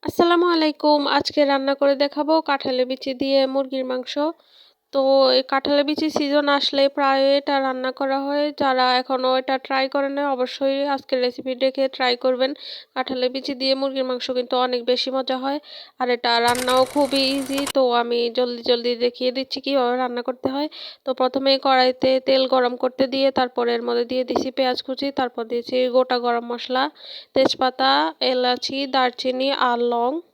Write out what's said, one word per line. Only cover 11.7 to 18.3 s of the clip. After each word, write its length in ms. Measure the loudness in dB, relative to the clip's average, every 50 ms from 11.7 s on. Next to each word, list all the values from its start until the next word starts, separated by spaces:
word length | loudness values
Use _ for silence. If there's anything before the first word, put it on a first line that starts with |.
| 2 0 -2 -2
ট্রাই 260 | 0 -2 0 0 0
করবেন। 340 | 0 0 0 2 2 0 -2 -2 -6 -14 -18 -18 -18 -20 _ _
কাঁঠালের 380 | -6 -6 -4 -2 -2 -2 -2 -2
বিচি 200 | -4 -6 -6 -6
দিয়ে 200 | -2 0 0 0
মুরগির 320 | 0 0 -2 -2 -2 -2 -2
মাংস 180 | -4 -6 -4 -4
কিন্তু 240 | -4 -4 -2 -2 0 0
অনেক 220 | 0 0 0 -2 0
বেশি 240 | 0 0 0 0 -2
মজা 260 | -2 -4 -2 -2 -4 -4
হয়, 200 | -2 -4 -4 -4 -6 -10 -20 -20 -20 -20 _ _
আর 80 | -2 -2
এটা 200 | -2 0 0 0 2 4
রান্নাও 420 | 4 2 2 0 0 2 4 4 2
খুবই 360 | 2 2 0 0 2 2 0 0 2
ইজি। 300 | 0 -2 -4 -4 -4 -4 -4 -2 0
তো 80 | 2 2 4 2
আমি 240 | 2 0 0 0 -2 -2 -2